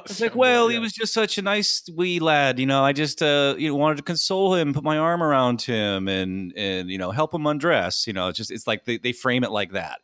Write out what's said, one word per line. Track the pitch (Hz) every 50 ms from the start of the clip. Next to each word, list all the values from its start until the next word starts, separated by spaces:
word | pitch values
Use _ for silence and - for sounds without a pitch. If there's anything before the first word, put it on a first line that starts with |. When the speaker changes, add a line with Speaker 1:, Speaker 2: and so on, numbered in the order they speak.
| - -
Speaker 1:
It's | 202 185
like, | 226 226
Speaker 2:
young | - 240
Speaker 1:
"Well, | 254 254 247 240 233
Speaker 2:
boys, | 226
Speaker 1:
he | 233 233
Speaker 2:
yeah. |
Speaker 1:
was | 226 226 -
just | - 226 214 -
such | 226 220 202 - -
a | 190
nice | 196 202 208 202 - - - - - 170
wee | 160 175 180 175 170
lad, | 160 160 156 147 143 135 123 123
you | 131
know, | 135 135 139 135
I | 139
just, | 143 139 156 143 - -
uh, | 170 151 143 143 143 139 139
you | - 143 156
know, | 143
wanted | 143 147 156 151 143
to | 143
console | - 175 156 - - 196 190 196 190 185
him, | 180 160 147 139
put | 147 135
my | 143 156 151
arm | 156 165 170 175
around | 170 156 143 135 127 123 120 113
him | - - 120 110 107 104 98 95 95 98
and, | 98 95 95 95 95 95 95 90 87 104
and, | 104 98 95 92 90 90
you | 95 98
know, | 92 90
help | 98 123 156 156 -
him | 170 151
undress," | 147 151 147 139 170 165 117 90 90 - - - -
you | 107
know, | 92 90 92
it's | 85 -
just, | 113 -
it's | - 113 -
like | - 110 104 -
they, | - 120 113
they | - 123
frame | 120 - - 131 123 127 123
it | 110
like | 107 104 101 85 92
that, | 98 87 80 64 -